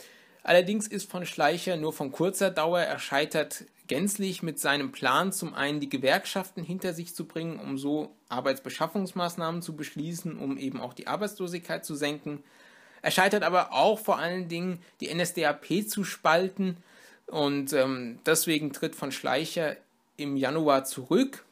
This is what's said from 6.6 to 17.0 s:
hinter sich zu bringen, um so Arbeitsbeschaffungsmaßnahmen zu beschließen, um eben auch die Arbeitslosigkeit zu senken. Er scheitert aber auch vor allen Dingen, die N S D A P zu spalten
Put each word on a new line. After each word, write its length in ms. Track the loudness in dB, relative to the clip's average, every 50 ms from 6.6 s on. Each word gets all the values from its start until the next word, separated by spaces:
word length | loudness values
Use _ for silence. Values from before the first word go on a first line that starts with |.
| -8
hinter 320 | -8 -6 -4 -4 -4 -4
sich 220 | -6 -8 -10 -10
zu 80 | -10 -10
bringen, 320 | -8 -6 -6 -6 -6 -8 -8
um 200 | -8 -6 -6 -4
so 360 | -2 0 0 0 -2 -4 -10 _ _ -8
Arbeitsbeschaffungsmaßnahmen 1300 | -6 -2 0 0 0 -2 -4 -8 -4 -2 -2 -2 -2 -2 -4 -4 -2 -2 -4 -2 -2 -4 -4 -4 -4 -4
zu 140 | -6 -8 -8
beschließen, 640 | -8 -10 -10 -8 -8 -6 -6 -6 -6 -6 -8 -8 -6
um 180 | -4 -4 -4
eben 240 | -4 -4 -6 -6 -6
auch 140 | -8 -8 -10
die 140 | -8 -6 -4
Arbeitslosigkeit 760 | -4 -2 -2 -4 -4 -6 -6 -6 -6 -6 -6 -6 -6 -6 -6
zu 120 | -6 -6
senken. 480 | -2 -2 -2 -2 -4 -6 -8 -10 -10 -12 _ _ -20 -20 -20 -20 -20 -20 -20 -12 -6 -2
Er 80 | 2
scheitert 320 | 4 6 6 6 4 4 2
aber 300 | 4 4 4 4 4 4
auch 260 | 6 6 6 6 4
vor 200 | 2 0 0 2
allen 280 | 0 -2 -2 -2 -4 -4
Dingen, 300 | -4 -4 -2 -4 -4 -6 -8 -16 _ -10
die 80 | -6 -4
N 100 | -2 0
S 160 | 0 0 0
D 120 | 2 2
A 60 | 2 2
P 320 | 0 -2 0 0 0 0
zu 200 | 0 -2 -2 -4
spalten 720 | -4 -4 0 4 4 6 6 4 2 0 -2 -2 -2 -2 -6 -10 _ -20 -20